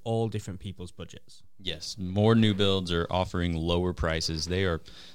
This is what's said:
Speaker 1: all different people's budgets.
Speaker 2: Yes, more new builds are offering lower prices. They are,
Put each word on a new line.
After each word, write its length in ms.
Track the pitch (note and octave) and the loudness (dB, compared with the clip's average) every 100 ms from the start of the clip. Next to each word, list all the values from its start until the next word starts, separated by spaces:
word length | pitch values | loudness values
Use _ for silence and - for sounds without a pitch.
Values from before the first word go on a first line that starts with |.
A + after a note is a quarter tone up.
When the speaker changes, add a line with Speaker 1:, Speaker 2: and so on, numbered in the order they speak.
Speaker 1:
all 240 | A#2 A2+ A2+ | -2 0 0
different 320 | G#2+ - F#2 | -4 -8 -10
people's 320 | G2 F2+ F2+ | -10 -10 -12
budgets. 500 | - E2+ - - - - - | -12 -14 -14 -18 -18 -18 -8
Speaker 2:
Yes, 380 | F#2 D#2 - G#2+ | -6 -6 -8 -6
more 380 | F#2 G2 G#2+ A2+ | -2 4 6 8
new 180 | G#2+ | 6
builds 380 | F#2+ G2 F#2+ F2+ | 6 4 2 2
are 160 | E2+ E2 | 0 0
offering 460 | F2+ F#2 F2+ F2 E2 | 0 0 0 0 0
lower 360 | E2 F2 F2+ | 2 2 0
prices. 540 | F2 E2 D#2+ D#2+ D#2+ D#2+ | 0 -2 0 -2 -4 -2
They 160 | F#2 | 0
are, 160 | F#2+ D#2+ - - - | 0 -2 -6 -16 -18